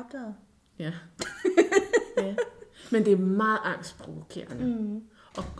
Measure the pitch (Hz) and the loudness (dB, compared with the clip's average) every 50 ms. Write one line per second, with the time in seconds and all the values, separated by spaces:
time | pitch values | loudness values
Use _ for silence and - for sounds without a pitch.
0 | 247 - - 269 240 220 208 - - _ _ _ _ _ _ _ 170 156 170 170 | -12 -12 -12 -12 -10 -12 -12 -14 -18 _ _ _ _ _ _ _ -8 -8 -8 -8
1 | - - - - - - - - - 370 370 - - - 381 403 403 - - 466 | -12 -18 -12 -10 -10 -10 -10 -2 -2 2 6 6 4 6 6 2 2 4 2 2
2 | - - - - 196 196 202 214 480 - - - - - _ - - - - 220 | 2 2 -2 -2 -2 0 -2 -2 -4 -4 -6 -18 -20 -20 _ -20 -8 -2 2 2
3 | 208 208 196 180 190 185 190 202 220 220 220 - - 170 180 - - - - - | 6 6 6 6 6 2 2 4 4 2 2 0 0 -2 -4 -4 -8 -14 -16 -16
4 | - 156 156 156 156 - - - - - - - 247 247 240 226 214 208 208 220 | -16 -14 -14 -14 -14 -14 -14 -14 -12 -10 -8 -4 -2 -2 0 0 -2 -4 -4 -6
5 | 220 - _ - - - _ - 190 - - - | -10 -14 _ -20 -20 -16 _ -10 -10 -10 -10 -12